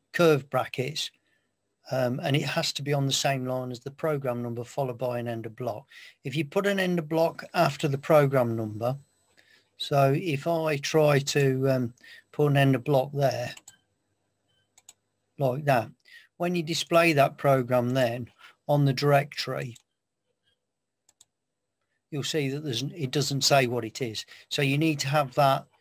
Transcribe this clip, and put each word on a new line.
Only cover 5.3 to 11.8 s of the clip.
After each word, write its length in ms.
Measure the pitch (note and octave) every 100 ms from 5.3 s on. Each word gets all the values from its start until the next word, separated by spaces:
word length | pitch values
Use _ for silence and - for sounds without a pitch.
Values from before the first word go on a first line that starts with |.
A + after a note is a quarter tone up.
| A#2 A2+
of 100 | A2
block. 300 | A#2+ G#2+ - - - _
If 100 | C#3
you 100 | C#3
put 220 | C#3+ G3 G3
an 140 | G3
end 180 | F#3 F3
of 100 | D3+
block 360 | D#3+ E3 - -
after 320 | F3 D#3 - D3+
the 100 | C3+
program 600 | - D#3 C#3 C3+ A#2 A2+
number, 420 | A2 G#2+ A#2+ C#3 - _ _ _ _ _ _ -
so 340 | - C#3 C#3
if 340 | D3 F#3 C#3+ E3+
I 300 | E3 D#3+ C#3+
try 420 | - D#3+ D3+ C#3
to, 500 | C#3 D3 C3+ C3 C3+
um, 240 | C3